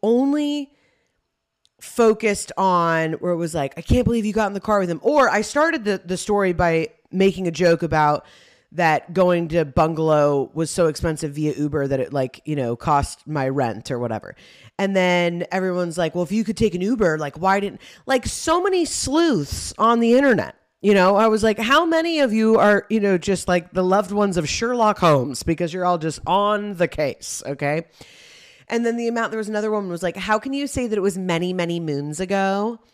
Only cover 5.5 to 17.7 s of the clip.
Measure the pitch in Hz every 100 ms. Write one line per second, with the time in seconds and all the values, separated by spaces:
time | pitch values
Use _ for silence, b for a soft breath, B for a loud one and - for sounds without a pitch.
5.5 | 285 320 320 208 190 175 185 - 202 190
6.5 | 170 175 165 160 _ - 185 190 185 180
7.5 | 156 175 170 165 156 151 151 b b b
8.5 | b b 160 165 151 - 180 180 175 165
9.5 | 165 147 175 160 160 160 151 147 143 131
10.5 | 151 160 - 165 143 170 156 156 143 151
11.5 | 143 147 147 139 139 127 139 131 - 151
12.5 | 147 120 120 - 143 139 - - 151 131
13.5 | 135 120 104 - 123 120 107 - - B
14.5 | B B - 196 190 180 180 175 175 175
15.5 | 185 185 180 175 165 165 175 175 214 220
16.5 | 190 220 175 190 247 185 156 147 151 185
17.5 | 196 196